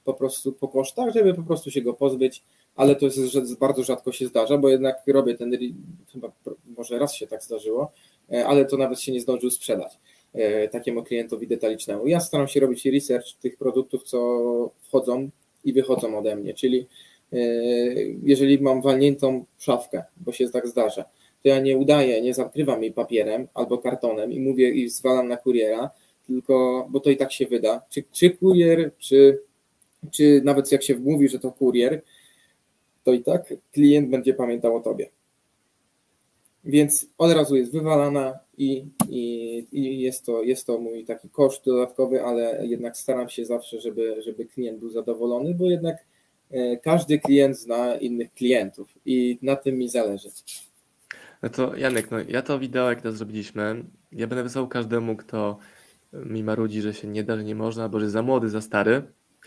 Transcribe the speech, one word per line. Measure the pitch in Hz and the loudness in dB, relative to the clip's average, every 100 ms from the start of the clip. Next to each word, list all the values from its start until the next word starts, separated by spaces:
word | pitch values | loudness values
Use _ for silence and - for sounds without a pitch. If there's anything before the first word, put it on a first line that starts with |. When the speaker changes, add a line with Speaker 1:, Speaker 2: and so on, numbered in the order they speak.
Speaker 1:
po | - | -8
prostu | 131 135 - 135 | -4 -2 -2 -4
po | - 135 | -6 -4
kosztach, | 135 135 - 247 | -2 -2 -2 0
żeby | 233 196 | 4 4
po | 175 | 2
prostu | 165 156 143 | -2 -4 -4
się | 139 | -4
go | 120 | -4
pozbyć, | 113 139 127 131 - _ _ _ - | 0 0 2 -2 -2 _ _ _ 2
ale | 139 139 | 4 4
to | |
jest, | 139 131 | 2 0
że | 127 135 123 120 | -2 -2 -4 -2
bardzo | 135 135 | 0 0
rzadko | 127 123 131 | -2 -4 -6
się | - 127 | -6 -2
zdarza, | 117 110 143 | 0 2 4
bo | 135 | 4
jednak | 131 131 131 139 | 4 2 -2 2
robię | 135 120 | 2 2
ten | 117 120 | 0 -2
re-, | 120 123 - - - _ | -4 -4 -10 -18 -20 _
chyba | 127 117 | -16 -16
pr-, | - 131 107 - 120 | -14 -16 -16 -16 -14
może | 117 120 | -6 -2
raz | 147 | -2
się | - 107 | -4 -10
tak | 110 | -10
zdarzyło, | - 113 110 117 147 _ _ _ - | -8 -8 -4 -4 -4 _ _ _ -6
e, | 120 131 | -2 2
ale | 143 | 4
to | 139 135 | 4 0
nawet | 131 123 | -2 -2
się | - | -4
nie | 127 | -4
zdążył | 117 123 123 | -2 -2 0
sprzedać, | - - 101 - - _ _ _ | 0 -2 -4 -6 -14 _ _ _
e, | 117 107 107 107 | -2 0 0 -2
takiemu | 117 123 117 | -4 -6 -6
klientowi | 113 117 117 107 117 | -4 -6 -6 -8 -4
detalicznemu. | 117 110 110 - 101 131 | -4 -4 -4 -6 -4 0
Ja | 170 | 0
staram | - 151 139 | 0 -2 0
się | 143 | 2
robić | 131 120 135 | 2 2 0
research | 139 139 120 - - | 0 0 -2 -4 -10
tych | 127 - | -10 -4
produktów, | 127 127 131 131 | -2 -2 -2 -6
co | - 123 120 120 120 120 120 - | -4 -2 0 0 -2 -2 -4 -8
wchodzą | - 135 120 123 139 - _ _ 139 | -2 0 0 -4 -6 -12 _ _ -2
i | |
wychodzą | 127 131 123 113 107 | 0 2 0 -2 -4
ode | 107 104 | -4 -4
mnie. | 101 | -6
Czyli, | 107 127 127 127 - - _ _ | -2 0 0 -2 -14 -20 _ _
e, | 123 120 117 120 120 123 123 104 110 | -4 -2 0 0 0 0 -2 -4 -2
jeżeli | 139 135 139 139 | 4 4 6 4
mam | 135 131 | 4 2
walniętą | 135 131 143 139 135 131 - - | 2 4 4 2 0 -2 -6 -8
szafkę, | - 123 - - - - | -2 -2 -2 -10 -10 -14
bo | - | -8
się | 123 123 | -4 -2
tak | 123 120 | -2 -4
zdarza, | 123 110 98 - _ _ _ | 0 -2 -2 -12 _ _ _
to | 139 | 2
ja | 135 | 4
nie | 135 131 | 4 2
udaję, | 139 147 131 113 | 4 4 4 2
nie | 123 | 0
zakrywam | 127 117 143 139 113 | -2 -4 -2 -2 0
jej | 110 | -2
papierem | 120 117 113 107 113 127 | -4 -2 0 0 -2 -6
albo | - 120 120 | -6 -4 -2
kartonem | 123 - 120 107 113 | -4 -2 -2 -2 -4
i | - | -2
mówię, | 131 127 127 | 0 4 4
i | 131 120 | 2 -2
zwalam | - 131 127 123 | -2 0 0 0
na | 120 | -2
kuriera, | 131 120 107 110 135 - _ _ - | 0 2 2 -2 -6 -10 _ _ -6
tylko, | 127 - 131 127 127 127 | -4 2 2 2 -2 -4
bo | 139 | 0
to | 147 | 2
i | 135 | 2
tak | 131 | 0
się | - 127 | -4 -2
wyda. | 117 107 117 - | 0 0 -2 -4
Czy, | - - | -8 -6
czy | - 180 | 4 4
kurier, | 180 190 180 170 165 151 - | 6 4 6 6 4 2 -6
czy, | - 135 139 139 - _ _ _ _ _ 151 | 4 10 10 8 -2 _ _ _ _ _ -8
czy | - 147 143 | 4 6 8
nawet | 135 139 135 | 6 2 2
jak | 135 | 2
się | - 120 | 2 -2
mówi, | 131 151 135 | 0 2 2
że | 131 | 0
to | 131 | -8
kurier, | - 127 120 123 - - _ _ _ _ _ _ _ _ _ | 0 2 4 2 0 -8 _ _ _ _ _ _ _ _ _
to | - | 2
i | 123 | 2
tak | - 175 - - _ | 2 -4 -4 -14 _
klient | 143 147 147 135 | 4 6 6 4
będzie | 131 127 | 0 0
pamiętał | 131 120 120 120 117 | 0 -2 0 0 0
o | |
tobie. | 113 101 - _ _ _ _ _ _ _ _ _ _ _ _ _ _ _ | -2 -6 -8 _ _ _ _ _ _ _ _ _ _ _ _ _ _ _
Więc | 139 147 147 - - - | 0 4 4 2 -2 2
od | 170 | 4
razu | 160 139 135 | 4 4 2
jest | 120 | 0
wywalana | 156 156 151 143 143 131 131 _ - | -2 2 2 2 0 -4 -6 _ -4
i, | 135 135 143 - - | -2 -2 -4 -2 -2
i, | 123 120 117 117 117 117 | -2 -6 -6 -8 -10 -8
i | 139 131 131 | -6 -4 -2
jest | 127 127 - | -4 -4 -4
to, | 117 | -2
jest | 117 131 - | 0 -2 -2
to | 117 | -4
mój | 117 117 | -6 -10
taki | 113 113 - | -10 -12 -6
koszt | - 139 135 | 2 2 2
dodatkowy, | 131 123 127 - 127 131 | -2 0 0 -2 0 0
ale | 120 117 117 113 117 | 0 -2 -2 -4 -4
jednak | 117 117 - | -6 -6 -6
staram | - 127 120 | -4 -4 -4
się | - | -8
zawsze, | 117 120 - 113 | -6 -6 -6 -10
żeby, | 113 107 113 110 | -8 -4 -4 -6
żeby | 113 110 | -10 -10
klient | 117 - 120 110 | -10 -8 -8 -8
był | 117 | -10
zadowolony, | 113 110 110 120 123 151 | -6 -6 -4 -2 -2 -4
bo | 175 180 | 0 0
jednak, | 170 165 160 _ _ _ _ _ | 0 -2 -8 _ _ _ _ _
e, | 131 123 120 | -4 -2 -2
każdy | 160 170 160 151 | 0 0 2 0
klient | - 143 139 131 | 4 4 4 2
zna | 117 117 123 117 | -4 -2 -2 -2
innych | 123 120 117 | -4 -4 -8
klientów | - 123 123 95 - 98 _ - | -2 2 2 0 -8 -20 _ -4
i | 127 123 120 | 0 0 -2
na | 131 135 | -4 -2
tym | 139 131 | -2 -4
mi | 123 | -2
zależy. | 120 107 98 98 - - - - _ _ _ - - - _ | -2 -2 -4 -10 -18 -16 -16 -18 _ _ _ -20 -20 -20 _
Speaker 2:
No | 117 | -8
to | 123 127 - | -4 -4 -4
Janek, | 131 120 107 | -2 -2 -4
no | 113 - | -6 -6
ja | 123 | -6
to | 135 139 | -4 -6
wideo, | 131 127 127 | -4 -2 -2
jak | 117 | -2
to | 117 | -6
zrobiliśmy, | 110 107 107 101 107 107 117 - _ _ | -8 -10 -10 -10 -6 -6 -6 -12 _ _
ja | - 113 | -8 -6
będę | 123 | -6
wysłał | 120 131 127 | -6 -6 -6
każdemu, | 123 110 117 113 110 | -6 -4 -4 -4 -8
kto | - 110 104 104 - - - _ _ | -8 -6 -6 -6 -14 -20 -20 _ _
mi | 98 - 110 | -16 -10 -8
marudzi, | 110 110 113 107 | -4 -2 -2 -4
że | 107 | -6
się | 107 104 | -8 -8
nie | 107 | -6
da, | 107 110 | -4 -6
że | |
nie | 107 | -6
można, | 107 110 113 | -6 -6 -6
albo | 113 107 | -6 -4
że | 107 | -2
za | 107 | -2
młody, | 123 131 113 | 0 0 0
za | 107 | -6
stary, | 107 104 110 131 139 _ _ _ | -4 0 2 2 -2 _ _ _